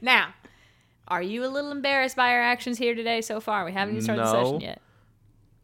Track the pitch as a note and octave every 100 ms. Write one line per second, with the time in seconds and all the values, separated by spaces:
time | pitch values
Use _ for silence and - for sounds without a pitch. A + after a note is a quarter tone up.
0 | A#3 A#3+ E3 - - - _ _ _ _
1 | - F3+ F3+ A3 B3+ C4+ D4 C#4+ C#4 C#4
2 | C4 C4 B3 A#3+ A#3+ B3 B3 A#3+ A#3+ A#3
3 | A3+ A3+ A3 A3 A3 G#3 E3+ F#3+ G3+ A3+
4 | A3 A3 A2+ A2+ B2+ D3+ - - - _
5 | _ _ _ _ _ _